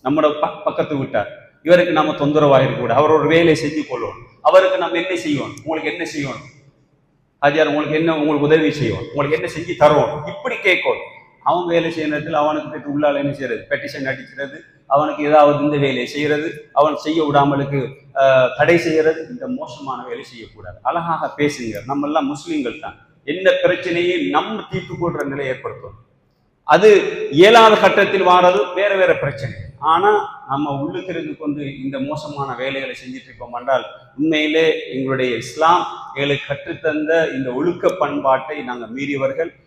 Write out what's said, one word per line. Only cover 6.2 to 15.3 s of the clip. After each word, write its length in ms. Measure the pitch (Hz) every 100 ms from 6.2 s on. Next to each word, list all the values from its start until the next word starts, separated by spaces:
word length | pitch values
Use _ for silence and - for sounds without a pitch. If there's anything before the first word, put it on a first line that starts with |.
| 139 120 - - _ _ _ _ _ _ _ _
"ஹாஜியார் 220 | 143 156 151
உங்களுக்கு 300 | 147 147 156
என்ன, 220 | 165 156
உங்களுக்கு 280 | 147 147 147
உதவி 220 | 160 156
செய்யணும், 460 | 147 117 95 117
உங்களுக்கு 220 | 143 143 160
என்ன 120 | 175 156
செஞ்சு 180 | 170 143
தரோம்", 500 | 147 151 120 147 -
இப்படி 260 | - 254
கேட்கணும். 560 | 233 196 175 139 110 - - _ _
அவன் 240 | - 165 175
வேலை 240 | 170 165
செய்யற 240 | 160 151
நேரத்துல 180 | 151 151
அவனுக்கு 360 | 156 147 151 147
போயிட்டு 320 | 151 147 143
உள்ளால 160 | 147 143
என்ன 160 | 139
செய்யறது, 340 | - 131 117 -
பெட்டிஷன் 400 | 139 143 147 135
அடிக்கிறது, 540 | 127 - 131 139 156 - _ _
அவனுக்கு 380 | 135 151 143
ஏதாவது 400 | 147